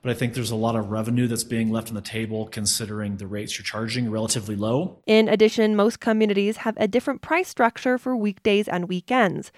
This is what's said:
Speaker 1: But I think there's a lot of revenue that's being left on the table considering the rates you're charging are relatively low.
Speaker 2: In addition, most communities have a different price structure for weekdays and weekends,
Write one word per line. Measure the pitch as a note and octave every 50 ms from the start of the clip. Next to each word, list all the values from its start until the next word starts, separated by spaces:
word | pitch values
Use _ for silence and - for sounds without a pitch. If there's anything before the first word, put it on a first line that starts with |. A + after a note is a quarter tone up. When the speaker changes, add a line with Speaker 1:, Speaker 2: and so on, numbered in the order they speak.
Speaker 1:
But | - B2+
I | A#2+
think | - C3 A#2+ A#2
there's | B2+ A#2 G#2+
a | A#2
lot | A2 A2 A2+ A2+
of | A2+ G#2+ G2+
revenue | G#2+ A2 A2 A#2 A#2+ B2 B2
that's | A#2 A#2 A2
being | - - B2 A2+ A2+ A2
left | A2 A2+ A2+ -
on | A#2
the | G#2
table | G2+ - A2 A2+ A2+ G#2 A2 A2 G#2+
considering | G#2+ - A2+ G#2 G2 - - A#2 G2+ G#2 G#2+ G#2+ G2+ G2+
the | F#2+ G2+
rates | F#2+ G2+ G#2 G#2+ A2+ - -
you're | G#2
charging | - - A2 A2+ A2 A2+ B2+ B2
are | A2+
relatively | G#2+ A2 A2 A2+ - B2 G2+ G2+ G#2
low. | G2+ G#2 A2 A#2+ C#3 F3+ F#3+ - _ _
Speaker 2:
In | - G#3+ A3 A3 -
addition, | A3 G3+ A3 A3 - A#3 A3 G#3+ G#3+
most | G#3 G3+ A#3 A3+ -
communities | - A#3 A3 G#3+ A3 G#3 G3+ G3 G3+ G3+ A3 -
have | - A3+ A3
a | - A3
different | G#3 G3 B3 - - C4 -
price | - - D#4 F4 F#4 -
structure | - - A#3+ A3+ - - - C4 B3+ B3
for | - B3+ B3+
weekdays | A#3 G#3 G#3 F#3+ - _ A3 G3+ G3+ G#3 -
and | - F3+ F3 F3
weekends, | F#3 F3+ - - B3 B3+ A3+ F3+ D3+ - - - _